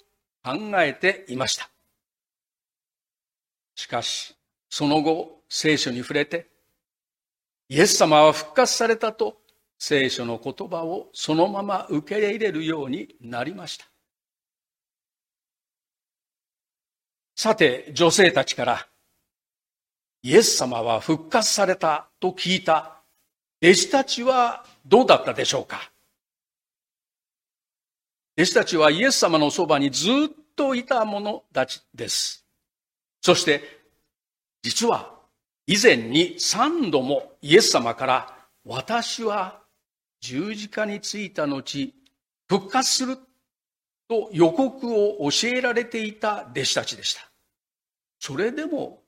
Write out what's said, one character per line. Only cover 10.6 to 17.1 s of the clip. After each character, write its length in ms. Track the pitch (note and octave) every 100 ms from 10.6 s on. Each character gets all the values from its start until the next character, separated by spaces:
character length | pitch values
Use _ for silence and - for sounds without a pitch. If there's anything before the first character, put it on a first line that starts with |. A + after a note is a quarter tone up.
| G3+
葉 140 | E3+
を 260 | E3 G3 -
そ 240 | - - D#3+
の 140 | F#3+
ま 120 | G3
ま 240 | G3+ F#3 -
受 260 | D3+ D3+ G#3
け 60 |
入 180 | G3+ G#3+
れ 140 | G#3+
る 100 | D#3
よ 220 | D#3+ D#3+ C3
う 40 |
に 280 | D#3+ D4 _
な 240 | A#2 A#2+
り 100 | C3+
ま 140 | F#3+ E3
し 100 | -
た。 80 | - _ _ _ _ _ _ _ _ _ _ _ _ _ _ _ _ _ _ _ _ _ _ _ _ _ _ _ _ _ _ _ _